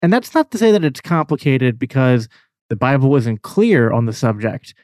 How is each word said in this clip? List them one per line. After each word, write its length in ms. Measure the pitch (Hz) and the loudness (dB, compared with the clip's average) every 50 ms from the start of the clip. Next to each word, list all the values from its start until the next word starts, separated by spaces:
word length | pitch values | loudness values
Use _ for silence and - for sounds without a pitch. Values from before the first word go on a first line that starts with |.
| - | 0
And 100 | 170 208 | 0 0
that's 220 | 254 247 - - | 0 -2 -2 -2
not 160 | 320 311 - | -2 -2 -2
to 80 | - 208 | -2 0
say 120 | 226 220 | 2 2
that 120 | 208 202 165 | 2 2 2
it's 180 | 147 127 - | -2 -4 -6
complicated 800 | - - 170 160 151 - 156 131 - 147 135 131 127 127 117 117 | -6 -2 -2 -2 0 -2 -4 -2 0 -2 0 2 0 0 -2 -2
because 500 | 131 123 - 135 131 127 123 120 113 113 _ _ _ _ _ _ _ _ | -8 -4 -2 0 2 2 2 0 -2 -6 _ _ _ _ _ _ _ _
the 60 | - | -6
Bible 400 | 98 127 127 139 135 131 135 143 | -2 0 0 2 2 2 2 2
isn't 260 | 139 110 117 110 104 | 2 0 -2 -4 -6
clear 500 | - - - 196 220 233 202 139 117 113 | -10 -6 -2 0 2 2 4 2 2 2
on 140 | 101 117 117 | 0 -2 -2
the 80 | 113 107 | -4 -4
subject, 600 | - - 117 107 104 107 110 110 - - - - _ | -4 -4 -4 -4 -2 -6 -6 -6 -8 -14 -18 -20 _